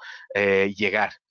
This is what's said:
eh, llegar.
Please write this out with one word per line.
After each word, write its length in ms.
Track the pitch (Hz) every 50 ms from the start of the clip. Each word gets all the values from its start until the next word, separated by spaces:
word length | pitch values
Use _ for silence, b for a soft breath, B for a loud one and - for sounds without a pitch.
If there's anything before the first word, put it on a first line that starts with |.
| B B B B B B -
eh, 360 | 101 101 98 98 95 98 101 98
llegar. 360 | 101 104 95 98 107 - - - _ _ _